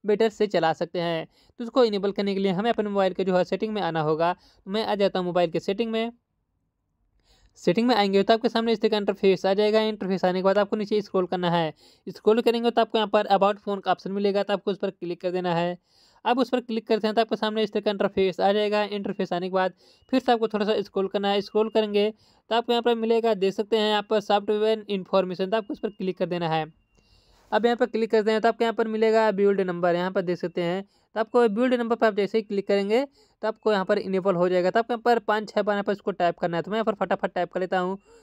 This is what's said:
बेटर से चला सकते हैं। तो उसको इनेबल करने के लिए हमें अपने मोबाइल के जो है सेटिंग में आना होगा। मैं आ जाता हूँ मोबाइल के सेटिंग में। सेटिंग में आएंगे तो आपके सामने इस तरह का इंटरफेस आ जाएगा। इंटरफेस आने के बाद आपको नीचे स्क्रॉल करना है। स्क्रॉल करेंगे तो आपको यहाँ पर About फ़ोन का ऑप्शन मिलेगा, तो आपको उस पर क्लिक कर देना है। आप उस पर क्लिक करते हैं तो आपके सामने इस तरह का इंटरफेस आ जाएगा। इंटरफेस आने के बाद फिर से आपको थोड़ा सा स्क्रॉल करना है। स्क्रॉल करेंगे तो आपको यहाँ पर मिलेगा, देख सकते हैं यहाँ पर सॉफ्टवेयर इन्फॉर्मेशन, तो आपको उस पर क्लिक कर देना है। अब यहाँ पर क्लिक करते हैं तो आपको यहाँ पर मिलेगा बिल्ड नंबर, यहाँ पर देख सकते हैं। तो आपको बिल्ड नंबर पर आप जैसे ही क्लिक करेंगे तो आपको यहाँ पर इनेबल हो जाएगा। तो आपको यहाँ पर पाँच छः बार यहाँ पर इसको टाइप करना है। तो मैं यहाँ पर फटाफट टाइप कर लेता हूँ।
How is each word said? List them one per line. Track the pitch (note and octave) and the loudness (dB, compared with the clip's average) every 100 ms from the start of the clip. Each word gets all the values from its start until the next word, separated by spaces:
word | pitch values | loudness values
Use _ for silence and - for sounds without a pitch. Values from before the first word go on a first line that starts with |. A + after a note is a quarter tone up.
बेटर | G3+ G#3 A3+ | -2 2 0
से | - G#3 | 0 -2
चला | F3+ D#3+ | 2 0
सकते | D#3+ E3+ F3+ | 0 -4 -4
हैं। | E3+ E3 - _ _ - | -4 -4 -8 _ _ -14
तो | |
उसको | A#3 C4+ | -4 2
इनेबल | A#3 G3+ G3+ | 2 2 -2
करने | G3 G3+ | -2 -2
के | G3 | 0
लिए | G3 | 0
हमें | F3+ A#3 | 0 0
अपने | A3+ G#3 | 0 -2
मोबाइल | G3+ F#3+ | 0 0
के | F#3 | 0
जो | F#3+ F3+ | 0 0
है | |
सेटिंग | F3 F#3+ A3 | 0 -2 -4
में | G#3 | -4
आना | E3+ E3 | -2 -2
होगा। | D3+ D#3 E3+ F3+ _ _ - | 0 0 0 -2 _ _ -8
मैं | G#3 G#3+ | -4 -2
आ | |
जाता | G#3 G3 F#3 | 0 0 0
हूँ | F3+ | -2
मोबाइल | F3 F3 | 0 0
के | E3 | 0
सेटिंग | - G3 A3+ | -4 -4 -4
में। | A3 A3+ A#3 _ _ _ _ _ _ _ _ _ _ _ _ _ _ | -4 -4 -8 _ _ _ _ _ _ _ _ _ _ _ _ _ _
सेटिंग | - F3 A#3+ | 0 2 2
में | |
आएंगे | A3+ G3+ G3 | 2 2 2
तो | G3 | 2
आपके | A3+ A#3+ | 2 0
सामने | A3+ A3+ | -2 0
इस | G#3+ | 0
तरह | A3 | 0
का | G#3+ | 0
इंटरफेस | G3+ G3 G3 F3+ F#3+ | -2 0 2 2 2
आ | |
जाएगा। | G3 G#3+ A3 | 2 2 2
इंटरफेस | A3 G#3+ F#3 F#3+ | 0 -2 -4 0
आने | F#3 F#3 | 0 0
के | |
बाद | F#3+ G3 | 2 2
आपको | G3+ G#3+ | 0 -2
नीचे | G#3 G#3+ | -2 -2
स्क्रॉल | G3+ F#3+ F3+ | -2 -2 -2
करना | F#3 F3+ | -2 0
है। | E3+ D#3+ - - _ - | 0 -2 -6 -18 _ -16
स्क्रॉल | - - A3+ | -4 0 2
करेंगे | A#3 A#3 A#3 | 2 0 0
तो | A#3 | 0
आपको | A3+ A3+ | 0 0
यहाँ | G#3 | 0
पर | G#3+ G#3 | 0 2
About | G3 G3 G3+ | 4 2 0
फ़ोन | - G3 | -4 -4
का | F#3 | -2
ऑप्शन | F3+ F#3+ | -2 -4
मिलेगा, | G3 G3+ G3 | -4 -2 0
तो | G3 | -2
आपको | G3 G#3+ | -4 -4
उस | F#3+ | -6
पर | G3 | -6
क्लिक | - F3 F3 | -6 -10 -6
कर | F3+ | -4
देना | F#3 F3+ | -4 -2
है। | E3+ F3 F3 _ _ _ _ | 0 -2 -4 _ _ _ _
आप | G#3+ B3 | -2 0
उस | B3 | 0
पर | B3+ | -2
क्लिक | A#3+ A3+ - | -4 -6 -2
करते | A3 G#3+ | 0 0
हैं | |
तो | G#3+ | 0
आपके | A3 G#3+ | 0 -2
सामने | G#3+ G#3+ | -4 -2
इस | G#3+ | -2
तरह | G#3+ | -2
का | G#3 | -2
इंटरफेस | G3+ G3+ F#3+ F#3+ F3 | 0 -2 0 0 2
आ | F#3+ | 0
जाएगा। | G#3 G#3 G#3 | 2 0 0
इंटरफेस | G3+ G3+ G3+ G3 F#3 | -2 -4 -6 -6 -4
आने | F3 F3+ | -4 -2
के | |
बाद | F#3 F#3 - _ _ _ | -2 -2 -4 _ _ _
फिर | C4 | -2
से | - | 2
आपको | A#3+ A3 | 0 0
थोड़ा | G#3 G#3 | -2 -2
सा | G#3+ | -2
स्क्रॉल | G3 - F#3+ | -2 -4 -2
करना | G3+ G3+ | -2 0
है। | G3+ | -2
स्क्रॉल | G3 G#3 A3 | -2 -2 0
करेंगे | A3 G#3+ G3+ G#3+ G#3+ _ _ - | 0 0 0 0 -4 _ _ -4
तो | A3+ | -2
आपको | A#3 | 0
यहाँ | A#3+ | 0
पर | A#3+ | 0
मिलेगा, | A#3 A3+ A#3 A3+ | 0 2 2 2
देख | G#3 F#3+ | 0 0
सकते | F#3+ G3+ A3 | -2 -2 0
हैं | G#3+ | 2
यहाँ | G#3 G#3 | 0 0
पर | G#3+ | -2
सॉफ्टवेयर | G#3 G3+ G#3 G#3+ G#3+ A3 G#3 | 2 0 0 0 0 0 -2
इन्फॉर्मेशन, | G3 F3+ G3 F#3 F3+ F#3 | -8 -2 0 0 -2 -2
तो | A3 | -2
आपको | G#3 | -4
उस | D4 | -6
पर | A3 | -8
क्लिक | - F#3 F3 | -6 -6 -4
कर | F3+ | -4
देना | F3 E3+ | -4 -2
है। | D#3+ D#3 - _ _ _ _ _ _ _ | -2 -4 -10 _ _ _ _ _ _ _
अब | G#3+ A#3 | 0 0
यहाँ | A#3+ | 0
पर | B3 | 0
क्लिक | A3 A3+ | 0 2
करते | A3 G#3 | 2 2
हैं | A3 | 2
तो | A#3 | 2
आपको | A3+ | 2
यहाँ | A#3 | 0
पर | A3 A3+ | 0 -2
मिलेगा | A3 A3+ A3 A3 | 2 2 4 2
बिल्ड | G3 G3+ G3 | 2 2 2
नंबर, | F#3 F3 F3 | 0 0 0
यहाँ | F3 F3+ | 2 0
पर | G3 | -2
देख | F3 E3+ | -2 -2
सकते | F3 F3 | -4 -2
हैं। | E3+ F#3 G3+ _ _ | -2 -2 -6 _ _
तो | G#3 | -6
आपको | A3+ B3 A#3 | 0 2 2
बिल्ड | G3+ B3+ | 2 0
नंबर | B3 A#3 A#3 | 0 0 0
पर | A3+ | 0
आप | |
जैसे | G3+ F#3+ A3 | 2 0 -2
ही | |
क्लिक | G#3 G3+ F#3+ | -2 -4 0
करेंगे | G3+ G3 A3+ C#4 _ _ _ | 0 2 0 -2 _ _ _
तो | G#3+ | -8
आपको | A3 A3 | -4 0
यहाँ | G#3 | 0
पर | F#3 G#3 | 2 -2
इनेबल | F#3+ F#3+ F#3 | 0 -2 0
हो | F3 F3+ | 2 2
जाएगा। | F3+ F3+ | 2 2
तो | A3+ | 0
आपको | A3+ | -2
यहाँ | A#3 | -2
पर | A#3+ A#3+ | 2 2
पाँच | A#3 G#3+ G#3+ | 2 -2 -2
छः | - | -2
बार | G3+ | -2
यहाँ | G3+ | -2
पर | G3+ | -2
इसको | G3 - | -4 -4
टाइप | F#3+ F3 E3+ | -2 0 0
करना | F3 E3+ | -2 -4
है। | |
तो | E3 | -4
मैं | A3 | -4
यहाँ | |
पर | G#3+ G3+ | -2 -2
फटाफट | F#3 F#3 F#3+ | -2 -2 -4
टाइप | - F3 | -4 -4
कर | F3+ | -4
लेता | F3+ F#3 | -2 -2
हूँ। | F3+ G3 _ - | -2 -6 _ -20